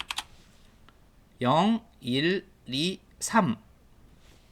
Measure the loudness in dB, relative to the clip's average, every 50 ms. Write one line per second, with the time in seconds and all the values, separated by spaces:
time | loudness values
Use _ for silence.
0 | -14 -12 -10 -12 -12 -14 -16 -20 -20 -20 -20 -20 -20 -20 -20 -20 -20 -20 -20 _
1 | -20 -20 _ -20 -20 _ -10 -2 0 2 4 4 4 2 2 0 -4 -10 -20 -12
2 | -6 -4 -2 0 0 0 0 -2 -4 -10 -18 _ _ -8 -4 -4 -2 -4 -4 -8
3 | -12 -20 -14 -12 -6 0 2 2 2 2 0 -4 -10 -20 -20 -20 -20 -20 -20 -20
4 | -20 -20 -20 -20 -20 -20 -20 -20 -20 -20